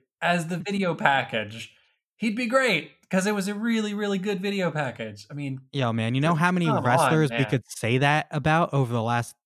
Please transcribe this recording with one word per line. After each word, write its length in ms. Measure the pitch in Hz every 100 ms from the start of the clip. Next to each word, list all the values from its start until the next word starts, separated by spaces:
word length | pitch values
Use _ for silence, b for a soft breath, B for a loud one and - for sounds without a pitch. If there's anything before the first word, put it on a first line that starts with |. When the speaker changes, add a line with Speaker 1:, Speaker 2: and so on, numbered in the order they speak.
| _ -
Speaker 1:
as 260 | 165 175 160
the 100 | 175
video 380 | 202 202 180 160
package, 760 | 180 139 120 113 107 110 110 b b b _ -
he'd 200 | 226 214
be 120 | 240
great. 440 | 262 262 165 - _ -
'Cause 180 | 190 196
it 80 | 208
was 120 | 190
a 60 |
really, 400 | 208 233 226 214
really 240 | 208 208 196
good 240 | 196 190
video 300 | 196 196 175
package. 560 | 151 135 117 110 104 -
I 40 | 147
mean, 260 | 139 131 -
Speaker 2:
Yo, 220 | 143 123
man, 220 | 113 110 127
you 60 |
know 120 | 151 165
how 160 | 175
many 140 | 180 165
Speaker 1:
come 120 | 170
on, 60 |
Speaker 2:
wrestlers 460 | 131 165 143 156 151
we 80 | 117
Speaker 1:
man. 80 | 135
Speaker 2:
could 140 | 131 -
say 320 | - 113 127
that 280 | 143 151 -
about 420 | 151 156 160 175
over 180 | 143 120
the 100 | 120
last 340 | 113 120 117 -